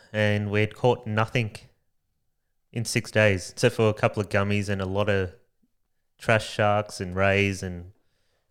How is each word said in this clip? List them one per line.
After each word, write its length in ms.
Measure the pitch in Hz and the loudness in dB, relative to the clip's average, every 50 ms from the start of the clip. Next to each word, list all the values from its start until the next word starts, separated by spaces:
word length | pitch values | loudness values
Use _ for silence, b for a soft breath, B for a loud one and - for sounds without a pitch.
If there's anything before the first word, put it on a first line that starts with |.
| _ _ | _ _
and 380 | - 107 107 104 104 104 104 101 | -2 0 0 2 2 0 -2 0
we 100 | 101 104 | 0 0
had 140 | 107 104 - | 0 0 -2
caught 320 | - - 123 117 - - | 0 0 0 0 0 -4
nothing 500 | 110 107 110 110 - - 127 113 101 - - - - _ _ _ _ _ _ _ _ _ _ _ _ _ _ _ _ _ _ _ _ | -4 -2 -2 -2 0 -2 -2 -2 -4 -8 -14 -20 -20 _ _ _ _ _ _ _ _ _ _ _ _ _ _ _ _ _ _ _ _
in 120 | - 120 113 | -8 -8 -6
six 260 | - - 120 - - | -2 -2 -4 -4 0
days, 400 | - 110 107 104 95 90 - - | 2 4 4 4 4 2 -4 -8
except 260 | - - - 120 - | -2 0 0 2 2
for 120 | - 113 107 | 2 2 2
a 60 | 104 | 2
couple 260 | - - 113 - 110 | 0 -2 -2 0 -4
of 80 | 101 - | -4 -2
gummies 400 | - 101 98 101 104 104 98 98 | 0 0 0 0 -2 -2 -2 -4
and 140 | 101 95 | -4 -4
a 40 | 95 | -4
lot 220 | 92 95 101 104 104 | -2 -2 -2 0 0
of 240 | 101 98 95 87 - _ _ _ _ _ _ _ _ _ _ _ _ _ _ _ _ _ | 0 0 -2 -4 -6 _ _ _ _ _ _ _ _ _ _ _ _ _ _ _ _ _
trash 300 | - - 113 107 - - | 0 2 2 2 0 -2
sharks 500 | - - 107 104 104 104 104 - - - | -2 0 2 2 2 0 -2 -4 -8 -10
and 140 | 98 90 90 | -8 -6 0
rays, 480 | 92 98 98 98 101 101 98 98 90 | 2 2 4 4 4 2 2 0 -4
and 300 | 95 92 90 87 87 92 - _ _ _ _ _ _ _ _ _ _ _ | -6 -8 -10 -10 -14 -16 -20 _ _ _ _ _ _ _ _ _ _ _